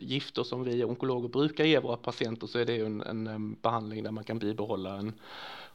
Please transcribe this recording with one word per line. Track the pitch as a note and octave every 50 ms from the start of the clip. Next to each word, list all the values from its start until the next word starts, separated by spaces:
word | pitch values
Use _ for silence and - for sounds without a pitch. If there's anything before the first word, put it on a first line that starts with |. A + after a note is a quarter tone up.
gifter | - - C3 C3 - - - - A#2+
som | - - B2 B2+
vi | B2 A#2+ A#2+ B2
onkologer | A2 A#2+ A#2+ - C3 B2+ B2 A#2+ A#2+
brukar | A#2+ C3 C#3+ D3+ D3+ - D3+
ge | D#3+ D#3 C3+
våra | A2+ B2 A#2
patienter, | - - - A#2+ - B2 A2+ A2+ A2 -
så | G#2+ - A#2+
är | A#2+
det | A#2+ A#2+
ju | A#2 A2
en, | A2 G#2+ G#2
en, | - - G#2+ A2+ A2
en | A2 A2 G#2+ G#2+ G#2+ A2
behandling | - - A2+ A#2 A#2 A2 G#2+ G#2+ A2 G#2+
där | G#2+
man | A2 A2 G#2
kan | - A2 A2+
bibehålla | A2 G#2 A2 A2 G#2 A2 A2+ F#2+ F#2+ F#2 G2
en, | G2 G2+ G#2+ A2+ - - - - - - - - - - - -